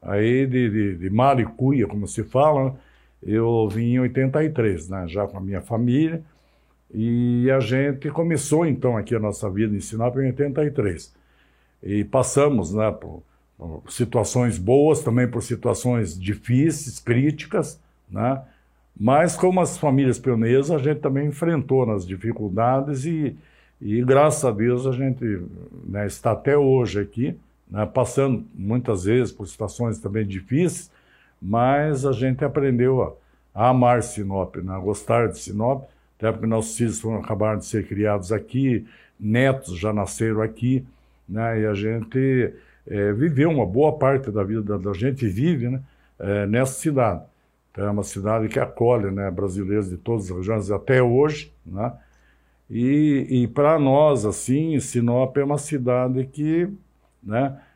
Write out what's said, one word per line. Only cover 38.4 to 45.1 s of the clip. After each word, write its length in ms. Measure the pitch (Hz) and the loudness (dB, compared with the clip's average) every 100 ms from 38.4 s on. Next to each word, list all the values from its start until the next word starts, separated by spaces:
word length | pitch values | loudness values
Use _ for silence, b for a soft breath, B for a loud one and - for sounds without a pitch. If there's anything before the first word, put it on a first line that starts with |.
| - 131 135 110 - B B _ | -2 -2 0 0 -4 B B _
netos 600 | 104 117 135 135 - 87 | -2 2 2 2 -4 -6
já 160 | 104 | -2
nasceram 480 | 104 92 - 113 107 | -2 -4 -2 -2 0
aqui, 420 | 110 - 123 131 131 b b b - | -4 -2 -2 -2 -4 b b b -10
né, 360 | 104 117 113 | -4 -2 0
e 20 | |
a 80 | 107 | 0
gente, 800 | 98 107 113 113 131 135 127 113 B B B - | 0 -2 -4 -4 0 2 2 0 B B B -8
é, 260 | 101 101 | -2 0
viveu 340 | 104 165 135 165 | 2 0 4 2
uma 160 | 147 | 4
boa 320 | 95 110 151 151 | 0 4 2 4
parte 340 | 135 135 135 | 2 2 0
da 140 | 104 | -2
vida 180 | 98 113 | -2 -2
da, 140 | 104 101 | -2 -4
da 160 | 98 | -4
gente, 340 | 92 127 | -2 -2